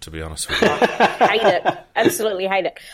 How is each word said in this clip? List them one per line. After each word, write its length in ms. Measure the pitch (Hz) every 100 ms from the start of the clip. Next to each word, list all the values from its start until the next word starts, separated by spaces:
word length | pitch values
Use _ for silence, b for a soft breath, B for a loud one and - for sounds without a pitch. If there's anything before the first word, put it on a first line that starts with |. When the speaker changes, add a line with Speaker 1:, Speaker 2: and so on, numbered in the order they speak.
Speaker 1:
to 80 | -
be 100 | 80
honest 280 | 80 76 -
with 100 | -
you. 80 | 208
Speaker 2:
<laughs> 0 |
Hate 720 | 147 233 - 214 - 202 220
it. 360 | 220 175 185 - - 214
Absolutely 500 | 226 - 214 185 190
hate 200 | 190 170
it. 120 | - B